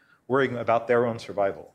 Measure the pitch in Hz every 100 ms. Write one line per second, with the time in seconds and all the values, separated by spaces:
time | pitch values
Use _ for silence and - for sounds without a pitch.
0 | _ _ - 135 131 120 117 117 117 120
1 | 120 117 - 95 98 90 -